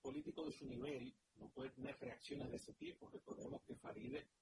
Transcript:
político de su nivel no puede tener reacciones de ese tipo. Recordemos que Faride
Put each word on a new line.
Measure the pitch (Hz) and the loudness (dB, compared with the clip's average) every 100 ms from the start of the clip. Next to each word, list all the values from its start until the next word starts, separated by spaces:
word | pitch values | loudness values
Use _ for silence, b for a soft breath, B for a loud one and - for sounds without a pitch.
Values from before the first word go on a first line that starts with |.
político | 135 139 151 - 156 | 2 2 0 2 0
de | |
su | - 139 | 0 0
nivel | 120 143 135 120 - _ - | 2 4 2 0 -6 _ -10
no | - | -6
puede | - - | 0 0
tener | - - - | 2 -2 0
reacciones | 123 - - - 127 | -2 -2 -2 2 2
de | - | 0
ese | - - | -2 -2
tipo. | 339 - - | -2 -2 -6
Recordemos | - - - - - | -6 -2 -2 0 -2
que | - - | -2 -4
Faride | 117 - - 143 - _ | -2 -2 0 0 -2 _